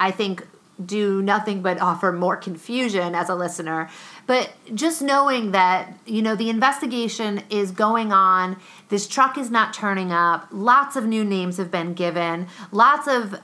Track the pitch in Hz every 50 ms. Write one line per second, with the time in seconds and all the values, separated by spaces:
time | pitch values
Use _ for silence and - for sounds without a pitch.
0 | 185 190 190 - 214 196 190 175 - - - - _ _ _ - 190 180 196 214
1 | 208 202 196 196 196 196 202 214 202 - 202 196 185 190 180 175 175 180 170 175
2 | - 190 175 175 180 180 175 - - - 175 165 - - 233 247 254 240 202 190
3 | 175 175 175 170 175 175 185 175 180 170 175 - 170 160 160 160 165 170 - -
4 | - - - - - - 254 254 247 - - - - - 233 208 277 330 330 -
5 | 277 277 277 277 277 277 262 247 226 208 190 196 185 180 185 185 - - - -
6 | - - 165 - 220 220 220 190 226 226 226 226 233 262 277 277 - 254 240 240
7 | 233 220 220 - 226 214 202 202 - - 214 208 202 190 185 180 214 214 226 233
8 | 226 214 202 190 190 185 185 185 185 185 190 190 - - - - - - 208 202
9 | 196 - - - 262 269 269 294 269 233 233 226 214 214 220 - - 208 196 190
10 | 185 180 175 170 175 170 170 - - - - 202 202 233 247 269 277 277 - 269
11 | 226 220 220 220 214 208 196 190 180 180 175 180 190 170 180 180 165 175 175 175
12 | 180 170 165 175 170 170 165 170 180 180 - - - - - 202 233 262 285 302
13 | 294 294 269 247 226 202 196 -